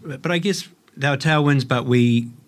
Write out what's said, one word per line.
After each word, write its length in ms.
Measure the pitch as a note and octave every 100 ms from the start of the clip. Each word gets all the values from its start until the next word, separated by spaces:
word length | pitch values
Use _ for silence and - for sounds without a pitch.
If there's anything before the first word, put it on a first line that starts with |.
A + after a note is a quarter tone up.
but 260 | E3 C3+ D#3+
I 100 | F3
guess 280 | G3 F#3 - _ _ -
they 120 | C#3+
were 60 | C#3
tailwinds, 500 | D#3+ D3+ D3 C#3+ B2
but 200 | B2+ A#2+
we 420 | B2 A#2+ A#2 A#2 -